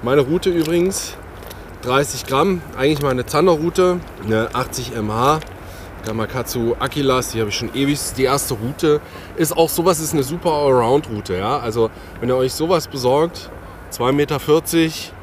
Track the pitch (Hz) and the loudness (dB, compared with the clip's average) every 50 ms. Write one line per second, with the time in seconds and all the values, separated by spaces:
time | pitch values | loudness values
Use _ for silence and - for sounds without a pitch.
0 | - 123 135 147 135 127 160 185 - 190 175 170 160 156 170 175 175 190 185 - | 2 4 4 4 4 4 0 0 2 2 2 2 2 2 2 2 2 2 0 -4
1 | - - - - - - - - - - - - - - - - - 120 127 139 | -8 -10 -12 -14 -16 -16 -16 -16 -16 -16 -16 -16 -16 -18 -18 -10 -4 2 2 2
2 | 143 - - 123 - - 135 135 160 202 185 175 - - - - 131 147 156 139 | 2 2 -2 -8 -4 0 2 4 4 4 2 0 -4 -8 -4 0 2 2 2 2
3 | 143 139 127 127 120 - - 147 165 190 170 151 156 175 - - 185 180 180 180 | 2 0 0 0 -2 0 2 4 6 6 4 4 2 0 2 4 4 4 2 0
4 | 156 - - - 92 104 110 110 113 - - 123 127 - - - 123 120 113 113 | -4 -10 -14 -10 -2 0 2 2 2 0 -2 -4 -4 -4 -6 -8 -8 -6 -6 -4
5 | 107 107 107 113 123 139 151 156 156 - - - - - - - - - - - | -4 -2 0 2 4 4 2 2 -2 -10 -14 -16 -16 -16 -16 -16 -16 -16 -16 -10
6 | - 110 110 113 110 - - 127 117 - - 123 117 117 117 - 123 135 - 147 | -8 -6 -4 -4 -4 -4 -4 -6 -6 -4 -4 -2 0 0 0 0 -2 -4 -2 0
7 | 139 135 127 127 120 - - 113 113 104 101 - 120 110 - 127 139 139 147 139 | 2 4 2 2 0 -2 -2 -2 -2 -2 -2 -4 -6 -4 -2 0 2 2 2 0
8 | - - - 127 131 127 135 143 - - 131 101 110 123 147 - - 156 147 151 | -2 -6 -2 0 2 2 2 0 0 -2 -4 -4 -4 -6 -4 0 2 2 2 2
9 | - - - - - - - - 165 151 - - 165 156 - 175 165 185 180 156 | 0 -8 -16 -16 -16 -14 -2 -2 -2 0 4 2 2 2 2 2 2 2 2 2
10 | 160 151 170 151 131 127 160 170 - 175 156 147 147 139 131 127 117 113 135 147 | -2 -2 0 0 0 0 -4 -2 0 0 0 2 4 4 6 6 6 6 4 2
11 | 151 - 113 104 98 - 92 90 98 110 135 143 117 117 110 117 113 110 - - | 2 0 -8 -8 -4 -4 -4 -2 0 -2 -2 -2 -2 -2 0 2 0 0 0 -8
12 | - - - - - 127 127 127 131 131 - - 156 165 185 - - - - 135 | -16 -16 -10 -6 -2 0 2 2 2 0 0 -2 0 2 2 2 2 -2 -8 0
13 | 123 123 131 143 160 170 165 - - - - - - - - - - - - - | 2 2 4 4 2 0 -2 -10 -14 -14 -16 -16 -16 -16 -18 -18 -16 -14 -6 -2
14 | 117 127 139 143 147 143 151 135 - - 151 160 156 - - 165 165 160 156 - | 0 2 4 2 2 0 0 -4 2 4 4 4 4 2 2 2 2 2 0 -6
15 | - - - - | -12 -12 -14 -18